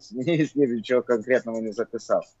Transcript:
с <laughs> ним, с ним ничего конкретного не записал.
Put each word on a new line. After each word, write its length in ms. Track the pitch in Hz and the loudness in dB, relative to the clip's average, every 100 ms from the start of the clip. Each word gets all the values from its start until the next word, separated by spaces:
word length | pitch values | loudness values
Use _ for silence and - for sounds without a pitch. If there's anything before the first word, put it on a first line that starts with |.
с 100 | - | -8
<laughs> 20 | |
ним, 340 | 120 131 160 147 | -6 0 0 0
с 80 | |
ним 220 | 143 135 117 | 2 2 0
ничего 260 | 101 123 | 0 0
конкретного 560 | 120 117 113 123 113 113 | 2 0 2 0 0 -6
не 120 | 110 | -4
записал. 500 | 101 107 117 - 95 - _ | -4 -6 -6 -2 -2 -2 _